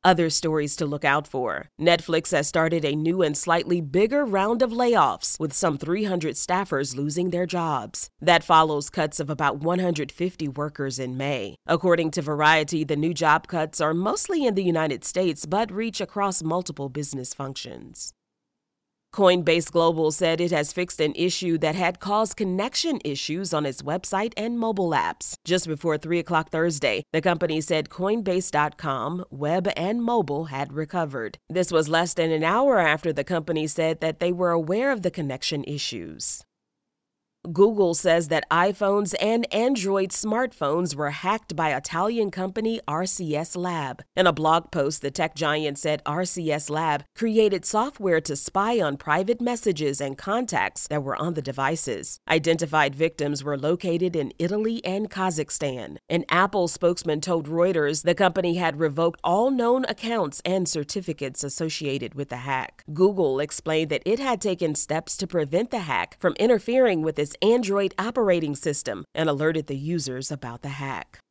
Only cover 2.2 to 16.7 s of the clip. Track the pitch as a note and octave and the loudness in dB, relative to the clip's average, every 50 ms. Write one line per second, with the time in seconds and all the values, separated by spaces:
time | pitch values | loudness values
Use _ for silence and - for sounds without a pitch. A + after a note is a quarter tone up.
2.2 | D#3+ - F#3 D3+ D3 - - E3 D#3+ E3 E3 E3 D3+ D3 D3 D3+ D3+ E3 F3 F#3 | 0 2 2 2 2 2 2 2 2 2 0 0 0 0 -2 0 0 0 2 2
3.2 | F3+ D#3 D3 C#3+ - F3 E3 F3 - - F3 F3 E3 C#3+ C3+ F3 G#3 A3 B3 C#4+ | 2 2 2 0 2 2 2 2 2 0 -2 -2 -2 0 2 2 2 4 2 2
4.2 | D4 A#3+ G3 G3 F#3+ G#3+ A#3 A#3 C4 A#3+ A3 A#3 B3 A#3+ A#3+ G#3 D#3 C3 G2 - | 0 2 2 0 2 2 2 2 0 0 2 0 2 4 6 4 4 4 2 0
5.2 | - - - - D#3+ D#3 - - G#3+ E3+ D3 C#3 - D#3 F3 G#3 G#3+ G3+ F#3 F3 | 0 -2 0 0 -2 -2 0 2 2 2 0 0 -2 -2 -2 0 0 0 -2 -2
6.2 | D#3 D#3 D3 - - - F3+ F#3 G3+ F#3 - C3+ C#3+ C3+ C3 B2+ C#3+ D3+ D3 F3 | -2 -2 -2 -2 -2 0 0 -2 0 -2 -2 -2 -2 -2 -4 -4 -4 -2 -2 -2
7.2 | F3+ F#3 E3 F3 F3+ E3+ - F3+ E3+ E3 D3+ C3 G#2 - - - - - _ _ | -2 0 0 -2 -2 -2 -2 -2 0 0 -2 -2 -4 -4 -4 -4 -4 -4 _ _
8.2 | - E3 F3 E3 D#3+ - F3 D#3+ D#3+ D#3 D3+ D3 D3 - - - D#3+ D3+ - - | 4 4 4 4 6 6 6 8 8 6 2 0 -2 -2 0 0 -2 0 0 -2
9.2 | D#3 C#3 D#3 C3+ D#3 C#3+ C3+ C#3+ C#3+ E3 F3+ F3+ F#3 F3+ F3 D3+ D3 C3 - - | -2 -2 -2 0 0 0 0 0 -2 0 0 2 0 0 0 -2 -4 -8 -4 -4
10.2 | E3+ F#3 F3+ - E3 C#3+ C3 D3 D3 D3+ C#3+ - C#3+ C3+ B2+ C3+ C3 B2+ B2+ C3 | -4 -4 -4 -4 -8 -6 -4 -6 -6 -8 -6 -6 -6 -4 -4 -4 -6 -6 -6 -4
11.2 | C3+ C#3 D3 B2+ G2 G2+ - - _ - E3 E3+ - F#3 E3+ E3+ E3 D#3+ D3+ - | -4 -2 -2 -4 -6 -8 -10 -14 _ 0 0 2 4 4 4 4 2 0 -2 -4
12.2 | D3+ C#3+ D3+ D3 D3+ D3+ D#3+ D#3+ D#3 D3 E3+ D#3+ D#3 C#3+ D#3 C#3+ D3+ E3 F3 D3 | -4 -4 -2 4 6 6 6 6 4 2 0 -2 0 0 0 0 0 0 0 2
13.2 | E3 D#3 D3+ D#3+ - - - E3+ D#3 D#3 - - D#3+ D3+ E3 E3+ F#3 G#3 F#4+ G#4+ | 2 4 4 2 2 -2 -4 -4 -2 -2 0 0 0 2 2 0 0 0 0 0
14.2 | - - G4 E4 C#4+ A#3+ G#3 F#3+ G3 F3 E3 D#3+ D#3+ D#3 C#3 A#2+ - - - F3+ | 0 0 0 2 2 2 2 2 2 2 2 2 2 0 -2 -2 -2 -2 0 2
15.2 | F#3+ F3+ D3+ - - D3+ E3 G3+ A3+ G#3+ F3+ G3 A3+ A#3 G3+ - G3+ - - G#3 | 0 0 0 -2 -2 -2 0 0 0 -2 -4 -6 -6 -6 -4 -6 -8 -6 -4 -2
16.2 | G3+ G3 F#3 - D#3+ D#3+ D#3 F3+ F3+ - | -2 0 0 0 -2 0 -2 -2 -2 -4